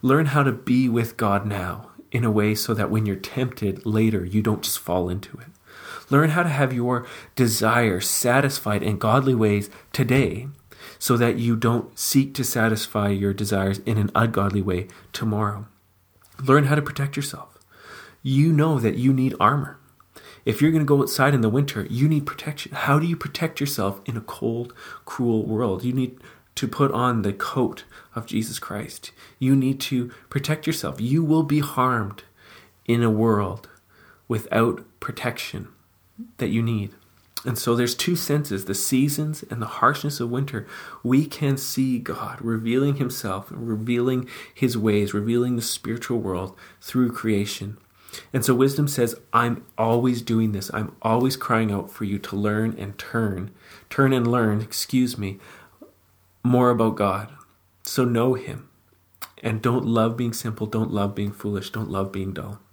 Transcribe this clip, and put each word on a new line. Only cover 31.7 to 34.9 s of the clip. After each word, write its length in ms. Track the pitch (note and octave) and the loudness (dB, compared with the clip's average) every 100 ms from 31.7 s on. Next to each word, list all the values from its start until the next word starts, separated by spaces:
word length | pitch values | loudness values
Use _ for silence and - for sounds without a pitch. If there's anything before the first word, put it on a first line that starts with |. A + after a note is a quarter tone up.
| - B2+ A#2+ G2+ G#2 - _ - - - _ - | 2 2 2 -2 -8 -20 _ -20 -20 -20 _ 0
in 160 | A#2 | 2
a 80 | A#2 | 4
world 600 | A2 A2+ G#2 G2 G#2 - - _ _ - _ _ | 4 4 2 0 -6 -14 -20 _ _ -20 _ _
without 560 | A2+ - G#2+ A2+ - - | -6 0 2 2 0 -10